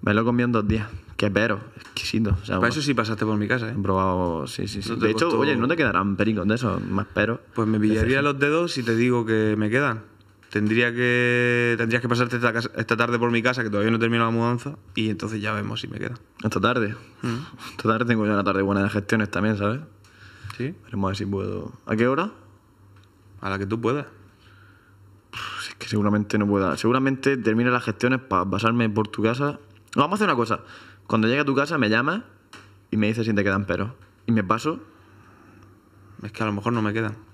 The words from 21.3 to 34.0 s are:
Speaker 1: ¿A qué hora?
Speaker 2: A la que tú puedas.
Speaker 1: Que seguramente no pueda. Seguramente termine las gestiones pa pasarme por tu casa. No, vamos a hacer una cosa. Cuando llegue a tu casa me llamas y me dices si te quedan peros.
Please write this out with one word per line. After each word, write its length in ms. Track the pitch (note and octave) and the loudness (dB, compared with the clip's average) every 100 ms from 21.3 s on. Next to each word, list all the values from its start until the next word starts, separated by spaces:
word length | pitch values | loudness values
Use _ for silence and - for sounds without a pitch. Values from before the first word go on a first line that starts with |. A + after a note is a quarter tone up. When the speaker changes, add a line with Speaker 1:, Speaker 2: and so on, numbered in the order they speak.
| G2 G2 F#2+ E2 - - | -4 -4 -6 -10 -14 -4
Speaker 1:
¿A 100 | A2 | 2
qué 100 | A#2+ | 4
hora? 240 | C#3 G3+ - - - _ _ - - - _ - - | 2 -2 -6 -20 -20 _ _ -20 -20 -20 _ -20 -12
Speaker 2:
A 80 | G2 | -6
la 80 | G2 | -4
que 60 | G2 | -4
tú 160 | A2+ | -2
puedas. 240 | A#2 C#3+ C3+ - - _ - - - - _ - - - _ - - - - - | 0 -2 -6 -18 -20 _ -20 -20 -20 -20 _ -20 -20 -20 _ -12 -10 -10 -12 -12
Speaker 1:
Que 80 | - | -4
seguramente 500 | G#2+ G#2 G#2 G2+ G#2+ | 0 2 2 2 0
no 100 | G2+ | 2
pueda. 300 | G2+ F#2+ C#2 | 2 2 0
Seguramente 600 | A2+ B2 C3+ C3+ C#3 C#3 | 0 2 0 0 0 0
termine 320 | G#2+ A2 A#2+ | 0 2 2
las 120 | B2 | 0
gestiones 360 | A#2 G2+ B2 C3 | -2 -2 0 0
pa 280 | - F#2 F#2 | 0 0 0
pasarme 400 | F#2+ A2+ A#2+ A2+ | 0 2 2 2
por 180 | G#2+ G#2+ | 0 -2
tu 140 | - | 0
casa. 360 | G#2+ B2 C#3+ C#3+ - - - - | 0 0 -2 -4 -16 -20 -6 0
No, 60 | |
vamos 100 | D3 | 0
a 20 | G3+ | 2
hacer 40 | G#3 | 0
una 80 | C3 | 2
cosa. 220 | A2+ G#2 - - - - - | 0 -2 -6 -20 -20 -20 -2
Cuando 200 | A2+ A2 | 2 2
llegue 140 | C3+ | 2
a 40 | C#3+ | 2
tu 100 | C3 | 0
casa 220 | C#3+ D#3+ | 0 0
me 120 | G#2+ | 2
llamas 320 | A2 C#3 F#3+ - - _ - - - _ | 2 2 -2 -8 -20 _ -20 -20 -20 _
y 60 | G#2+ | 0
me 100 | G#2+ | 0
dices 180 | A2 A2 | 0 0
si 80 | |
te 100 | G2+ | 2
quedan 220 | G2+ G2 F#2+ | 2 0 0
peros. 260 | F2+ G#2 C3 | -2 -4 -8